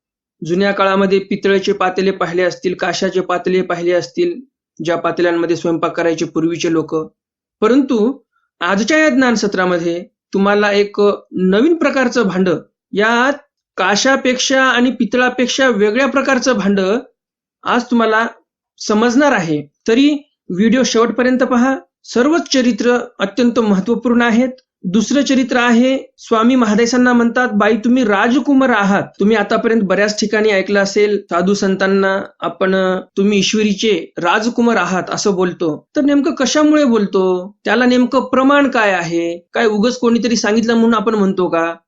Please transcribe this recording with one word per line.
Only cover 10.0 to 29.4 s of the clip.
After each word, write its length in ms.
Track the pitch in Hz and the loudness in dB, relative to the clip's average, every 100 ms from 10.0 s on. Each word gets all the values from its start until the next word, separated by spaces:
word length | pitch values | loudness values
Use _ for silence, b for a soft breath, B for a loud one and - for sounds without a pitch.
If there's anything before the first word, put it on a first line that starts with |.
| 202 _ _ | -8 _ _
तुम्हाला 380 | 196 196 208 208 | -2 2 2 2
एक 280 | 202 202 208 202 - - | 0 0 0 0 0 -6
नवीन 420 | - 185 202 311 | -2 0 2 2
प्रकारचं 480 | 330 285 262 240 240 | 2 0 0 0 0
भांड, 280 | 196 185 185 151 - _ _ | -2 0 0 -2 -6 _ _
या 380 | 185 214 233 262 277 _ _ _ - | -2 0 2 0 -2 _ _ _ -4
काशापेक्षा 840 | 185 202 262 269 262 254 - 262 | -2 0 0 0 0 -2 0 0
आणि 280 | 262 240 254 | 2 2 0
पितळापेक्षा 800 | 254 233 247 247 247 240 - 262 | 0 -2 0 0 0 -2 0 0
वेगळ्या 380 | 196 208 233 269 | 2 0 0 0
प्रकारचं 460 | 277 269 254 262 | 0 0 0 0
भांड 280 | 214 196 196 185 240 - _ _ _ _ _ | 0 0 0 0 -2 -6 _ _ _ _ _
आज 220 | - 233 | -4 -2
तुम्हाला 420 | 240 240 220 220 233 - _ _ _ - - | 0 0 2 0 -2 -8 _ _ _ -12 -2
समजणार 440 | 214 240 247 294 | 0 2 2 2
आहे. 300 | 220 165 147 147 _ - | 2 -2 -4 -6 _ -2
तरी 380 | 233 285 285 - _ - 180 | 2 2 0 -8 _ -8 0
व्हिडिओ 260 | 226 262 | 2 2
शेवटपर्यंत 560 | 240 226 226 - 254 254 | 2 0 0 0 0 0
पहा. 380 | 254 247 262 269 - _ | 0 2 0 -2 -8 _
सर्वच 480 | - 226 285 339 - | -6 0 0 0 0
चरित्र 460 | 269 247 202 240 240 - - | 0 0 0 0 0 -4 -8
अत्यंत 420 | 196 - 240 233 | -6 0 0 2
महत्त्वपूर्ण 600 | 214 190 190 233 254 240 | 0 0 0 -2 0 2
आहेत. 260 | 240 220 254 254 _ _ | 2 2 0 -4 _ _
दुसरं 380 | 185 208 214 285 | -4 -2 0 0
चरित्र 340 | 277 269 233 240 | 2 0 0 0
आहे, 580 | 240 233 254 269 - _ | 2 4 2 0 -6 _
स्वामी 360 | - 220 233 | -4 0 2
महादेसांना 580 | 262 220 214 233 247 247 | 2 2 2 2 2 2
म्हणतात, 360 | 240 233 247 247 | 2 2 0 -2
"बाई, 220 | 208 214 226 | 0 2 0
तुम्ही 280 | 233 254 | 0 2
राजकुमार 640 | 220 196 233 269 262 269 262 | 2 2 2 0 2 2 2
आहात." 340 | 214 196 196 - - | 2 2 0 -2 -2
तुम्ही 160 | 202 | 0
आतापर्यंत 440 | 220 | 0